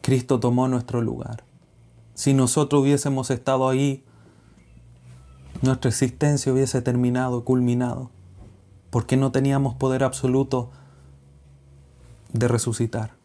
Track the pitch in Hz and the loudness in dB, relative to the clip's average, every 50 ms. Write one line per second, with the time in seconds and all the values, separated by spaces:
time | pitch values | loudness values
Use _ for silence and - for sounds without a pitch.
0 | - - 131 127 123 - 135 120 117 123 123 123 127 131 127 123 120 - - 120 | 2 2 0 0 2 0 0 0 2 2 2 2 2 0 0 -2 -4 -4 -4 -2
1 | 117 117 120 120 - 113 113 113 - _ _ _ _ _ _ _ - _ _ - | -2 -2 -4 -6 -10 -12 -12 -14 -16 _ _ _ _ _ _ _ -20 _ _ -20
2 | - - - - - 143 135 135 131 123 - 156 147 - 147 143 135 139 143 139 | -20 -20 -12 -2 0 2 4 4 4 2 2 0 0 2 2 2 4 4 2 2
3 | - 143 135 131 127 - 135 123 - - 135 131 131 131 131 131 139 143 135 135 | 0 -2 -2 -2 -2 -4 -4 -4 -2 -2 0 2 2 2 2 2 0 0 -2 -4
4 | _ - - - - - - - - - - - - - - - - - - - | _ -20 -20 -20 -20 -20 -20 -20 -20 -20 -20 -20 -20 -20 -20 -20 -20 -20 -20 -20
5 | - - - - - - - - - - - - 131 131 127 127 - 127 110 - | -20 -20 -20 -20 -20 -20 -20 -20 -20 -18 -6 -2 0 0 0 2 0 -2 0 0
6 | 139 - - - 151 147 147 135 - 139 131 131 135 131 - 131 123 127 123 123 | 0 -2 0 0 0 2 2 2 0 0 2 2 0 0 0 -2 -2 0 0 2
7 | 123 123 123 127 127 127 123 120 117 - 127 127 123 123 120 123 123 123 123 - | 0 0 0 0 -2 -2 -4 -4 0 0 2 2 2 2 0 0 -2 -2 -4 -8
8 | 131 117 - - - - - - - - - - _ _ - - _ - - 120 | -10 -12 -14 -20 -20 -20 -20 -20 -20 -20 -20 -20 _ _ -20 -20 _ -2 -2 -2
9 | 113 - - 135 135 135 123 135 135 139 139 139 139 135 123 131 135 131 131 131 | 0 2 0 2 2 2 0 0 0 2 0 0 0 -2 -2 -2 -2 -2 0 0
10 | 135 131 131 - - 127 127 135 135 127 - 127 120 120 - - - - - - | 0 -2 -2 -2 -2 2 2 2 0 0 -2 -4 -4 -6 -12 -20 -20 -20 -20 -20
11 | - - - - _ - - - - - - - _ - - - - - - - | -20 -20 -20 -20 _ -20 -20 -20 -20 -20 -20 -20 _ -20 -20 -20 -20 -20 -20 -20
12 | - - - - - - - 117 120 120 120 113 - 123 110 - 117 113 - 117 | -20 -20 -20 -20 -20 -6 -2 0 2 2 2 0 0 -2 -2 -2 -4 -4 -4 -6
13 | 110 107 - _ | -8 -8 -12 _